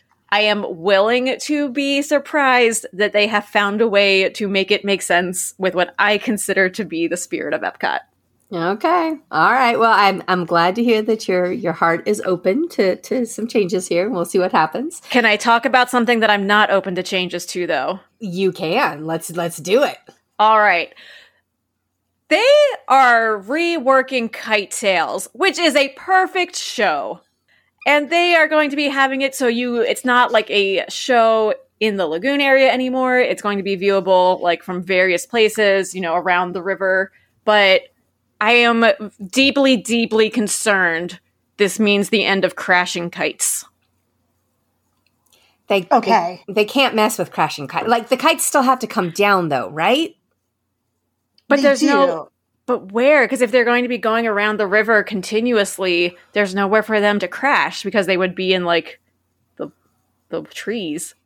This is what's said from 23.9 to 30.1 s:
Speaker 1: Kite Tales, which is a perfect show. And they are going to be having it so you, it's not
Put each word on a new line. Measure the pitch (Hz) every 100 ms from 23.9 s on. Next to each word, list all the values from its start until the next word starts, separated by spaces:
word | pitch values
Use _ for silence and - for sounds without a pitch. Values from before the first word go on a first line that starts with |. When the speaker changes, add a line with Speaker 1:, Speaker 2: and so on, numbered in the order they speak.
| 262 254 262 226
Speaker 1:
Kite | - - 214 190
Tales, | - 208 180 147 180 -
which | 226 370 330
is | 339 262
a | 269
perfect | - - 370 370 381 359 -
show. | - - 196 147 104 175 _ _ _ _ _ _ -
And | 294 294
they | 339 349
are | 339 311
going | 311 294
to | 285
be | 285
having | 277 269 262
it | 269
so | 262 247
you, | 233 247 240
it's | 214 220
not | 247